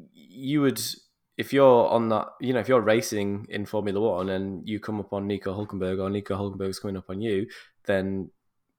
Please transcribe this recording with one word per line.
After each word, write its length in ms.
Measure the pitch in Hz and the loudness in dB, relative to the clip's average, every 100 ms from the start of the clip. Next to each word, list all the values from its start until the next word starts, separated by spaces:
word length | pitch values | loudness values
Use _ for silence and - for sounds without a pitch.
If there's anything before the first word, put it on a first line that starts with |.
| 78 | -20
you 480 | 82 73 107 135 147 | _ -20 -10 -2 2
would, 180 | 139 113 - - _ _ _ - | 2 2 -4 -10 _ _ _ -10
if 160 | 107 | 0
you're 360 | 139 135 120 - | 6 8 8 6
on 200 | 117 113 | 4 2
that, 200 | 107 - - | 0 -2 -6
you 120 | 127 | -2
know, 80 | 123 | -2
if 80 | 104 | 2
you're 120 | 123 | 4
racing 640 | 104 113 - 104 101 101 - | 4 2 2 -2 -2 -4 -8
in 160 | 101 98 | -8 -4
Formula 340 | 107 101 98 | -4 -2 0
One 300 | 110 90 95 | 0 0 -2
and 360 | 95 98 92 107 | -2 -4 -8 -8
you 120 | 104 | -8
come 200 | - 107 | -6 -8
up 120 | 98 | -6
on 140 | 101 101 | -6 -4
Nico 260 | 98 98 | -4 -6
Hulkenberg 460 | 95 104 98 92 95 | -6 -6 -4 -4 -2
or 80 | 95 | -4
Nico 280 | 101 101 98 | -4 -4 -6
Hulkenberg's 420 | 101 95 95 95 | -6 -6 -6 -6
coming 180 | 104 92 | -8 -8
up 140 | - | -8
on 100 | 95 | -6
you, 260 | 113 98 110 - - _ | -2 -2 -4 -10 -20 _
then 460 | - 98 95 95 87 _ _ _ _ | -2 -2 -2 -4 -8 _ _ _ _